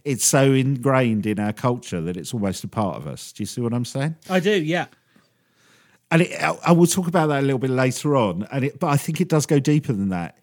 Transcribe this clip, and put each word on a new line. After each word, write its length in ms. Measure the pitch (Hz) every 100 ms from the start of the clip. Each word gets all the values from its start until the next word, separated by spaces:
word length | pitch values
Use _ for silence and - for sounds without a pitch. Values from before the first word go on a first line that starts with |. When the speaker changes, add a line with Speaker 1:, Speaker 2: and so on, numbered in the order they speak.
Speaker 1:
it's 220 | 147 123 -
so 260 | 143 135
ingrained 760 | 135 135 131 135 131 123 107 107
in 120 | 104
our 140 | 104
culture 480 | 104 127 123 - 90
that 160 | 82 90
it's 160 | 78
almost 300 | 120 98 90
a 40 | -
part 300 | - 101 60
of 80 | 71
us. 260 | 65 -
Do 120 | -
you 40 | 104
see 140 | -
what 120 | 117
I'm 120 | 120 120
saying? 300 | 135 147 160 -
Speaker 2:
I 100 | 185
do, 120 | 175
yeah. 360 | 208 151 175 - _ _ _ _ _ _ _ _ _ _ _ _
Speaker 1:
And 100 | 165
it, 200 | 175 160
I, 140 | 156 160 -
I 40 |
will 140 | 170 175
talk 220 | 190 170
about 200 | 170 156
that 120 | 139
a 20 |
little 160 | 139 131
bit 120 | 131
later 440 | 127 131 127 151 139
on. 320 | 104 87 107
And 120 | 135
it, 160 | 139 -
but 80 | 165
I 80 | 143
think 240 | - 156
it 80 | 185
does 200 | 156 -
go 120 | 147
deeper 320 | 135 151 147
than 180 | 104 98
that 280 | 90 85 -